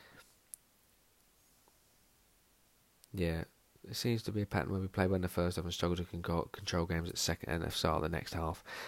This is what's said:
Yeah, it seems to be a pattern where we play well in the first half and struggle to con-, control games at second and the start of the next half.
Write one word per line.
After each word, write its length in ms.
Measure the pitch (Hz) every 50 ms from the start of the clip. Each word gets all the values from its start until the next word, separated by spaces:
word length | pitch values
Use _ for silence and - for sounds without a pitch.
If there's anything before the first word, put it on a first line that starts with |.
| - - - - - - _ _ _ _ - - _ _ _ _ _ _ _ _ _ _ _ _ _ _ _ _ _ _ _ _ _ _ _ _ _ _ _ _ _ _ _ _ _ _ _ _ _ _ _ _ _ _ _ _ _ _ _ _ - -
Yeah, 320 | - 98 87 82 80 82 - - _ _ _ _ - _ - -
it 60 | 113
seems 280 | - - 123 117 113 -
to 80 | -
be 100 | 104 107
a 40 | 104
pattern 260 | - - 98 69 -
where 80 | 92 95
we 80 | 95 95
play 180 | - - 95
well 100 | 92 98
in 60 | 92
the 60 | 90 87
first 280 | - - 87 87 87
half 80 | 82 85
and 80 | 87
struggle 240 | 85 - - 87 87
to 80 | 87 87
con-, 440 | - - 87 85 - 85 85 - -
control 360 | - - 98 - - 87 85
games 220 | 85 85 82 82 85
at 100 | - -
second 320 | - - 80 - - -
and 120 | 69 85
the 80 | 82 82
start 260 | - - - 82 80
of 60 | -
the 60 | - 80
next 260 | 85 - - - -
half. 300 | 85 80 78 - - - - - - -